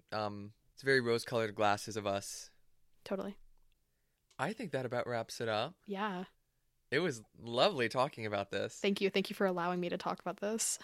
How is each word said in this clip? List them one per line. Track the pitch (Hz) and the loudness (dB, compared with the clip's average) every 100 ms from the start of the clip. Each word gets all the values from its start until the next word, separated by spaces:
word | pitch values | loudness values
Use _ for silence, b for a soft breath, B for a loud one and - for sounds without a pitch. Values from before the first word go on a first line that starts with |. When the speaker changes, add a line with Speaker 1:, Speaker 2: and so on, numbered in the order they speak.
| _ | _
Speaker 1:
um, | 107 104 101 101 - _ | -2 -2 -4 -10 -16 _
it's | - | -2
very | 131 135 | 4 4
rose-colored | 117 117 - 120 110 | 6 2 2 0 0
glasses | 101 104 101 - 107 | 4 4 4 0 -2
of | 101 | 0
us. | 98 - - - _ _ _ _ _ | 0 -4 -10 -14 _ _ _ _ _
Speaker 2:
Totally. | - 190 196 196 - - - _ _ _ _ _ _ - | -6 -6 -6 -10 -18 -20 -20 _ _ _ _ _ _ -4
Speaker 1:
I | 143 | -4
think | 226 202 | -4 -4
that | 131 | -4
about | 127 120 117 | -2 -2 -2
wraps | 117 110 - | -2 -4 -4
it | 117 | 0
up. | 107 135 - - | 0 -2 -6 -8
Speaker 2:
Yeah. | 190 208 180 185 _ _ _ _ _ _ | -4 -4 -4 -8 _ _ _ _ _ _
Speaker 1:
It | 131 | 0
was | 175 117 104 - | 0 -4 -12 -14
lovely | 113 120 180 156 113 | -2 4 4 4 2
talking | 131 139 - 110 | 2 0 -2 -2
about | 101 101 | -2 -2
this. | 101 107 - | -2 -2 -2
Speaker 2:
Thank | 202 196 | 0 2
you. | 190 | 2
Thank | 196 196 | 2 0
you | 208 | 0
for | 196 | 0
allowing | 180 175 180 | 2 0 0
me | 175 | -2
to | 180 | -2
talk | - 196 | -2 -4
about | 180 170 | -6 -6
this. | 202 226 - - | -4 -2 -2 -2